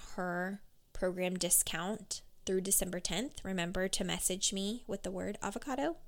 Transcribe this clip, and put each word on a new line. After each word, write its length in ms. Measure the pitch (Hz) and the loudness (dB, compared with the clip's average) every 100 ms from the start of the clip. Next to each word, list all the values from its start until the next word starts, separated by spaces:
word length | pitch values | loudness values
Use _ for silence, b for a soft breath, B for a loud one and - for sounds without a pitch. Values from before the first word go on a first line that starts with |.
| - - | -6 -2
Her 460 | 180 175 185 202 - - _ | 0 0 -2 -4 -10 -20 _
program 440 | - 185 180 180 185 | 0 0 2 0 2
discount 880 | 175 - - 160 180 214 - - - - - | 6 6 4 0 0 -2 -6 -8 -10 -8 0
through 140 | 190 | 2
December 380 | 190 190 180 185 | 4 4 2 -2
tenth, 420 | - 180 277 - | 0 0 -2 -6
remember 440 | 190 185 170 190 190 | -4 0 0 0 0
to 160 | - | 0
message 480 | 180 175 - 190 - | 0 2 0 2 0
me 320 | 196 196 240 - | 0 -2 -4 -6
with 160 | 196 | -6
the 80 | 185 | -4
word 260 | 185 185 214 | -4 -4 -2
avocado, 580 | 202 240 - 330 294 330 | -4 -4 -4 0 0 -2